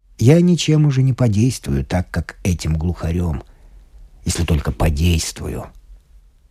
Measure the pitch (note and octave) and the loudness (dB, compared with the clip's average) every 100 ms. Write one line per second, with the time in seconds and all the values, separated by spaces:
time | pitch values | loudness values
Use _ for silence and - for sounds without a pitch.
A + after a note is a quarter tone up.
0 | _ - A2+ E3+ F3 E3+ - D#3 D3 C3 | _ 0 4 6 4 2 2 2 4 2
1 | C3 A#2+ B2 G2+ B2+ - C#2 C#2 B1+ F2+ | 0 2 0 2 0 -2 -4 -4 -2 -4
2 | - E2+ - - G2 E2+ D#2 D#2 E2+ E2+ | -4 -6 -8 -6 -4 -4 -2 -2 -2 -4
3 | E2 F2 F2 C2+ - - - - - - | -4 -2 -2 -6 -10 -20 -20 -20 -20 -20
4 | - - - - E2+ D#2 C#2+ - E2 C#2+ | -20 -10 -6 -4 0 0 -2 -2 0 2
5 | F2 D#2+ - - - - - - - - | 2 2 -2 -10 -10 -10 -12 -20 -20 -20
6 | _ - _ _ _ | _ -20 _ _ _